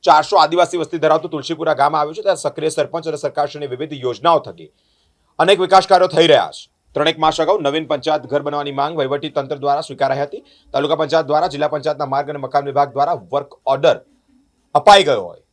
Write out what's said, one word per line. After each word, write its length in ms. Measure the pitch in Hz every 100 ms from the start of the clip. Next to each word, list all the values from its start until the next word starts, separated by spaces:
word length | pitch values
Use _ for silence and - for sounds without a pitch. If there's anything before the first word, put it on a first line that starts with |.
ચારસો 340 | - 156 151 196
આદિવાસી 400 | 156 170 170 180
વસ્તી 200 | 156 170
ધરાવતું 340 | 156 156 160
તુલસીપુરા 420 | 156 131 160 160
ગામ 220 | 147 139 156
આવ્યું 200 | 147 160
છે, 60 |
ત્યાં 140 | 196 160
સક્રિય 340 | 147 147 156
સરપંચ 380 | 156 143 165 165
અને 100 | 147
સરકારશ્રીની 500 | 147 143 147 151 143
વિવિધ 260 | 127 151
યોજનાઓ 460 | 147 127 120 160 -
થકી 300 | - 85 80 _ _ _ _ _ _ _
અનેક 200 | 165 196
વિકાસ 280 | 185 185 180
કાર્યો 200 | 185 185
થઈ 200 | 156 165
રહ્યા 240 | 139 80
છે. 200 | - - _ _
ત્રણેક 260 | - 151 156
માસ 220 | 156 156
અગાઉ 200 | 160 202
નવીન 260 | 143 151 156
પંચાયત 380 | 151 147 151 127
ઘર 140 | 143
બનાવવાની 300 | 143 147 143
માંગ 260 | 139 143 165
વહીવટી 320 | 135 143 151
તંત્ર 280 | 147 135 143
દ્વારા 240 | 139 143
સ્વીકારાઈ 380 | 156 135 135 135
હતી. 240 | 143 220 _ _ _
તાલુકા 240 | 135 143 151
પંચાયત 300 | 151 160 139
દ્વારા 220 | 151 175
જિલ્લા 200 | 143 151
પંચાયતના 380 | 147 143 143 143
માર્ગ 240 | 139 147
અને 100 | 147
મકાન 260 | 131 143 139
વિભાગ 280 | 135 143
દ્વારા 200 | 123 143
વર્ક 480 | - - 139 143 - -
ઓર્ડર 320 | 135 156 - _ _ _ _ _ _ _ 147
અપાઈ 280 | 170 202
ગયો 200 | 156 123
હોય. 180 | 87 82 _